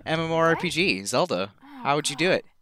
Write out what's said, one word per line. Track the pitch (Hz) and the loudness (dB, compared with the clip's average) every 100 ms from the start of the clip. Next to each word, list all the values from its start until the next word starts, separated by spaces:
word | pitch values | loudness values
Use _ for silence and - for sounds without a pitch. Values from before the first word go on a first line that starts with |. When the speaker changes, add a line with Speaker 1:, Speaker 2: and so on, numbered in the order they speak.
| - | -6
Speaker 1:
M | 160 | -4
M | 160 | -2
O | 165 | 2
R | 165 160 | 2 2
P | 170 | 0
G, | 147 185 95 | 0 0 0
Speaker 2:
What? | 101 | 0
Speaker 1:
Zelda. | 123 175 90 98 - | 0 0 0 -4 -10
Speaker 2:
Oh, | - 262 | -20 -8
Speaker 1:
How | 139 147 | -2 0
would | - | -2
you | 143 | 0
do | 175 | 2
Speaker 2:
God. | 143 | 2
Speaker 1:
it? | - _ | -2 _